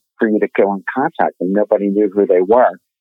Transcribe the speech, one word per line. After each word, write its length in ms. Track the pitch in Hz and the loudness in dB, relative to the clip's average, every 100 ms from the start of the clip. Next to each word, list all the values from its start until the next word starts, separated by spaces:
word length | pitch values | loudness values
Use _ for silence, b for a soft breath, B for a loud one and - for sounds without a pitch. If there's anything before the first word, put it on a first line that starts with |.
| _ _ | _ _
for 80 | 113 | -2
you 140 | 107 | 0
to 80 | 101 - | -2 0
go 140 | 98 | -2
in 100 | 98 - | -2 -8
contact, 420 | - 156 - 82 - | -6 -6 -4 -4 -4
and 140 | 90 | -2
nobody 380 | 101 104 104 101 | -2 0 0 0
knew 200 | 101 104 | 0 0
who 160 | 101 95 | 0 2
they 140 | 92 | 2
were, 400 | 92 123 104 92 _ _ | 2 2 2 -2 _ _